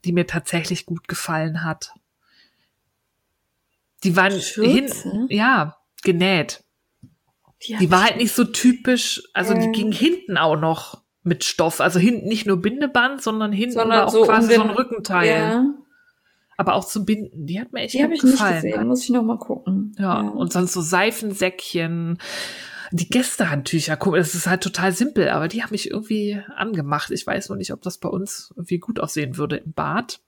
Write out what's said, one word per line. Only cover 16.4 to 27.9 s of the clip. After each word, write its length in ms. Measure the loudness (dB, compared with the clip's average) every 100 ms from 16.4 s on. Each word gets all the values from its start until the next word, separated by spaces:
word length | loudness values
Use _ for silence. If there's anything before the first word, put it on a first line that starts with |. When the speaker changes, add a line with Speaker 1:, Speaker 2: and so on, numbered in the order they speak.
| _ -4
Speaker 1:
Aber 160 | 0
auch 120 | 0 0
zu 180 | -4
binden, 400 | 0 -2 -2 -10 -8
die 140 | -8
hat 120 | -8
mir 60 | -8
echt 120 | -4
Speaker 2:
Die 100 | 2
hab 60 | 2
Speaker 1:
gut 80 | 4
Speaker 2:
ich 40 |
nicht 80 | 4
Speaker 1:
gefallen. 300 | 4 2 0
Speaker 2:
gesehen, 240 | -2 -2 0
muss 160 | 0
ich 60 | 2
noch 120 | 2
mal 140 | 2 -2
gucken. 580 | -4 -6 -2 -2 -2 -4
Speaker 1:
Ja, 240 | -2 0
Speaker 2:
Ja. 60 | -2
Speaker 1:
und 200 | -2 -2
sonst 220 | 0 0
so 80 | -2
Seifensäckchen, 1400 | 0 2 2 -2 -8 -2 -4 -4 -8 -4 -4 -4 -4 -4 -6 -10 -10 -12 -16 -16 -6
die 160 | -4 0
Gästehandtücher, 880 | 0 0 -2 -2 -2 -2 -2 -2 -2
guck, 160 | 2 2
das 180 | 0
ist 120 | -2 -2
halt 160 | -2
total 300 | -2 -2 -2
simpel, 360 | 0 0 2 0
aber 180 | 0 -2
die 140 | -6
haben 100 | -6
mich 180 | -6 -6
irgendwie 500 | -8 -4 -2 -2 -6 -10 -8
angemacht. 540 | -4 -4 -2 -4 -4
Ich 160 | -6 -4
weiß 240 | -6 -6
nur 80 | -8
nicht, 160 | -8
ob 80 | -8
das 160 | -10